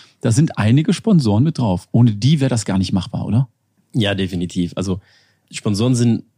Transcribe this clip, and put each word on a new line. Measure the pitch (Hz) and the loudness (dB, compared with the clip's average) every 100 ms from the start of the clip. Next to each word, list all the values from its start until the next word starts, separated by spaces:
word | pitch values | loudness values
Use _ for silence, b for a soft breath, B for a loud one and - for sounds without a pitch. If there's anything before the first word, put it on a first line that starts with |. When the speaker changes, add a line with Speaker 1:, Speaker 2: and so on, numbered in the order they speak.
| B B | B B
Speaker 1:
Da | 120 | 0
sind | 113 165 - | 2 0 0
einige | 104 139 160 | 2 2 2
Sponsoren | 180 - 175 117 101 | -2 2 2 4 2
mit | 156 - | 0 0
drauf. | 113 90 - | -2 -2 -2
Ohne | 110 120 | 2 4
die | 104 127 160 | 2 0 2
wäre | 135 | 0
das | 120 | -2
gar | - 95 | -2 -2
nicht | 92 | 0
machbar, | 98 - - - | -2 -4 -8 -2
oder? | 110 139 _ _ _ _ | -2 -2 _ _ _ _
Speaker 2:
Ja, | 131 101 | -2 -2
definitiv. | 98 92 87 87 95 87 - | -2 -4 -4 -6 -4 -6 -4
Also | 95 92 b b b b _ | -6 -6 b b b b _
Sponsoren | - 110 101 123 | -8 -4 -2 0
sind | 123 117 113 - | 2 2 0 -4